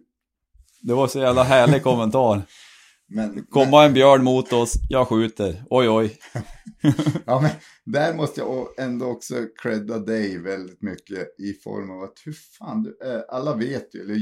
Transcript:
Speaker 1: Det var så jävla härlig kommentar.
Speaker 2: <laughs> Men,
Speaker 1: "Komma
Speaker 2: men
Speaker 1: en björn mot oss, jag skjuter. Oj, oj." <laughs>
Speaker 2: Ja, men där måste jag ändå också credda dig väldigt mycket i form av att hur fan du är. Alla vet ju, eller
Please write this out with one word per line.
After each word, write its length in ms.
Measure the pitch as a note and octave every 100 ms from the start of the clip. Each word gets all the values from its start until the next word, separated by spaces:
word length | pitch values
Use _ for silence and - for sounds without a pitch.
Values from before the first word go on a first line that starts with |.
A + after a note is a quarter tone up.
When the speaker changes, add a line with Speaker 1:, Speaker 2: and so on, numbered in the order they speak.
| _ _ _ _ _ _ _ _
Speaker 1:
Det 120 | -
var 140 | B2 C3
så 120 | C#3
jävla 240 | B2+ B2+
härlig 400 | B2+ C3 B2 C#3+
kommentar. 580 | C3 A#2+ A2 B2+ B2 G2+ F#2+
Speaker 2:
<laughs> 40 | - - - _ _ -
Men, 360 | G#2+ G#2+ G2 -
Speaker 1:
"Komma 320 | C#3 C3+ D3
Speaker 2:
men 80 | D3+
Speaker 1:
en 60 |
björn 300 | C3 C3+ C3+
mot 300 | B2+ B2+ C3
oss, 200 | A#2+ A#2 - -
jag 180 | C3 B2+
skjuter. 560 | A2 A2+ - G2 E2+ B2+
Oj, 200 | B2 A#2+
oj." 280 | A2 A2 - -
<laughs> 920 | A2+ - - - - D3+ - D3+ F3 -
Speaker 2:
Ja, 160 | C3
men 100 | D3+ - - _ -
där 280 | C3+ D#3+
måste 260 | E3 D3+ -
jag 260 | - B2+ - -
ändå 260 | C3 A#2+ B2+
också 300 | A#2 - B2 A2+ -
credda 360 | A#2+ A2 G#2 A2+
dig 380 | G2+ A2 G#2 F2+
väldigt 440 | F2+ F#2+ F2+ F2+
mycket 580 | G2+ F2+ - F#2+ F2 -
i 140 | G2+ G2+
form 280 | G#2 G#2 G2
av 120 | F#2
att 100 | G2 - D#3
hur 80 | D#3 _ _
fan 240 | G#3+ A2
du 140 | A2+ - C3
är. 240 | A2+ -
Alla 240 | B2+ D3 A#2
vet 400 | B2 C3 - -
ju, 60 |
eller 200 | F#2+ G#2+